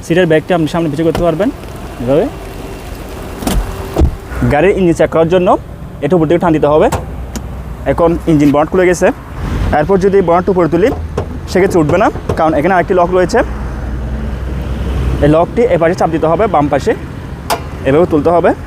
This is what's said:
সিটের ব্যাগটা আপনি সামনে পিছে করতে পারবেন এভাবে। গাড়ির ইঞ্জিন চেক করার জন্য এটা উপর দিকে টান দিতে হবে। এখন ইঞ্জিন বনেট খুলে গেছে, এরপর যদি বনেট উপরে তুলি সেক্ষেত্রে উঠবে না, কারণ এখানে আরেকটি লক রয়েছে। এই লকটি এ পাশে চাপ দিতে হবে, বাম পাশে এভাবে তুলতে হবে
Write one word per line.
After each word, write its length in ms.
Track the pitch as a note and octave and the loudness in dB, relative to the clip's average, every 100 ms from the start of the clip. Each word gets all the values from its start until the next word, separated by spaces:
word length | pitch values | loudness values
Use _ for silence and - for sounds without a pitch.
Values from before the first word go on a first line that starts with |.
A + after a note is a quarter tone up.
সিটের 220 | - E3+ F3+ | 0 2 4
ব্যাগটা 220 | D#3+ D3+ F3 | 2 2 0
আপনি 100 | D3+ | 0
সামনে 140 | F3 E3 | -2 -2
পিছে 120 | C#3+ E3 | 0 0
করতে 140 | D3 F3 | 2 0
পারবেন 220 | D#3+ G#3+ - - - - - | 0 -2 -4 -14 -14 -14 -8
এভাবে। 220 | B2 C#3+ B3+ - - - - - - - - - - - - - - - - - - - - - B2 | 0 0 0 -6 -14 -14 -12 -12 -14 -14 -14 -12 -12 -8 -2 -2 -2 -8 -6 0 0 0 -10 -4 0
গাড়ির 200 | C#3+ F3 F#3+ | 4 4 4
ইঞ্জিন 160 | F3+ D#3 | 2 2
চেক 120 | D#3+ | 2
করার 140 | D#3+ E3 | 2 2
জন্য 140 | F3+ F3+ C#4 - - - - | 2 2 0 -2 -14 -14 -6
এটা 100 | - F3+ | 0 2
উপর 100 | D#3 | 2
দিকে 120 | E3+ | 2
টান 80 | F3 D#3 | 2 2
দিতে 120 | D3 | 4
হবে। 140 | D3+ A3 - - - - - - - - - - | 4 2 0 -6 -10 -10 -10 -10 -12 -12 -8 -4
এখন 180 | C#3 E3+ E3+ - | 2 2 2 2
ইঞ্জিন 200 | D#3 D3 | 4 4
বনেট 140 | C#3+ D#3 | 4 2
খুলে 120 | F#3 F#3 | 2 2
গেছে, 160 | F3 G#3 - - - - - - D3+ | 4 2 0 -10 -10 -6 -2 0 0
এরপর 180 | D#3 G3 | 2 2
যদি 140 | F#3+ G3 F3 | 4 2 4
বনেট 180 | E3+ F3+ | 2 2
উপরে 160 | F#3 E3 | 0 2
তুলি 140 | E3 G#3+ - - - - - - | 2 2 0 -6 -6 -6 -8 -2
সেক্ষেত্রে 280 | F#3+ G3 F#3+ | 0 2 2
উঠবে 160 | D3 F3 | 2 2
না, 40 | A#3+ - - - | 2 -2 -6 0
কারণ 140 | D#3+ D#3 | 0 2
এখানে 140 | D#3 F#3 | 2 2
আরেকটি 180 | E3+ F#3 | 2 2
লক 80 | F3 F3+ | 2 2
রয়েছে। 220 | F3+ A#3+ - - - - - - - - - - - - - - - - - - | 2 0 0 -4 -8 -8 -6 -6 -6 -6 -6 -6 -6 -6 -6 -4 -4 -2 0 2
এই 60 | C#3 D#3 | 4 4
লকটি 260 | F3 - B3 | 2 2 2
এ 20 | E3+ | 2
পাশে 120 | E3 F3+ | 2 2
চাপ 100 | F#3+ | 0
দিতে 120 | D#3+ D#3 | 0 0
হবে, 120 | E3 G#3+ | 2 2
বাম 120 | D3+ D3 | 2 2
পাশে 200 | C#3+ - B3 - - - - - - - - C3 | 0 0 -4 -6 -12 -12 -12 -6 -6 -6 -6 0
এভাবে 180 | C#3+ F3 | 2 4
তুলতে 180 | D#3 C#3+ | 2 2
হবে 160 | F3 F3+ - | 2 2 0